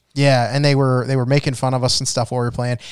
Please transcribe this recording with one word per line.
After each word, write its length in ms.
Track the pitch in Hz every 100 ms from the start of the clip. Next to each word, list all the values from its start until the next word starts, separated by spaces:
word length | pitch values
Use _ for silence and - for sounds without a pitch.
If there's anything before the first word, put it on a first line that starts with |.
| _
yeah, 400 | 139 143 127 113
and 80 | 135
they 100 | 143
were, 300 | 139 135 127 120
they 100 | 135
were 100 | 123
making 280 | 143 151
fun 180 | 123 131
of 80 | 127
us 140 | 123 -
and 60 | 131
stuff 220 | - 113
while 100 | 127
we 60 | 120
were 40 |
playing. 260 | 120 123 120 -